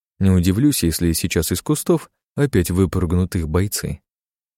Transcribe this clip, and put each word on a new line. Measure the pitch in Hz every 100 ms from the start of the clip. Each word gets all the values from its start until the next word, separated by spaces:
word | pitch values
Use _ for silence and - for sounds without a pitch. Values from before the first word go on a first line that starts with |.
| _ -
Не | 95
удивлюсь, | 92 87 95 147 143
если | 85 80 85
сейчас | 80 92 90 82
из | 90
кустов | - 151 - 170 - _ _ -
опять | 143 95 87
выпрыгнут | 90 95 92 85 87 92 95
их | 78
бойцы. | 82 101 - 71 73 _ _ _ _ _